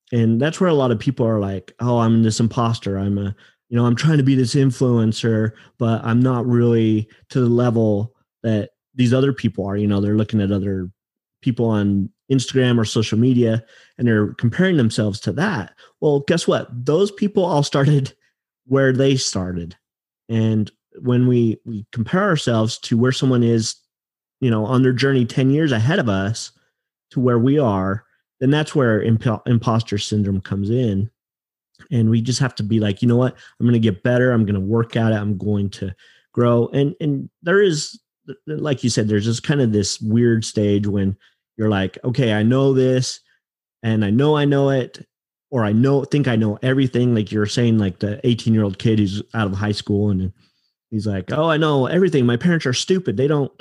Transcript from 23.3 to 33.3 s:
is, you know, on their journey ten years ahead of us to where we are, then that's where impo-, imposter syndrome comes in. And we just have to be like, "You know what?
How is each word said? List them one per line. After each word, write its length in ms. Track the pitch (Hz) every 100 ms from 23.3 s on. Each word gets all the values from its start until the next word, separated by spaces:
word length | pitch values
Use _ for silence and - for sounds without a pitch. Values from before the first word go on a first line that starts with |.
| 123
is, 340 | 117 113 110 - _ _ _ _ _ _
you 100 | 127
know, 140 | 110 107
on 160 | 127
their 100 | 131
journey 320 | 123 135 135
ten 260 | 120 - 131
years 220 | 143 160
ahead 260 | 113 120 196
of 100 | 120
us 440 | 95 98 117 - _ _ _ _ _ _
to 100 | 139
where 180 | 123 120
we 200 | 131 151
are, 460 | 120 98 95 101 - _ _ _
then 100 | 131
that's 240 | 151 151
where 260 | 151 120 107
impo-, 460 | 107 110 123 107 120
imposter 520 | 117 120 113 - 101
syndrome 420 | - 107 101 95
comes 280 | - 98 98
in. 420 | 123 117 98 110 _ _ _ _ _ _ _ -
And 200 | 120 110
we 100 | 113
just 200 | 120 120
have 140 | 131 -
to 60 |
be 180 | 104 113
like, 220 | 104 98
"You 60 | 123
know 80 | 120
what? 200 | 127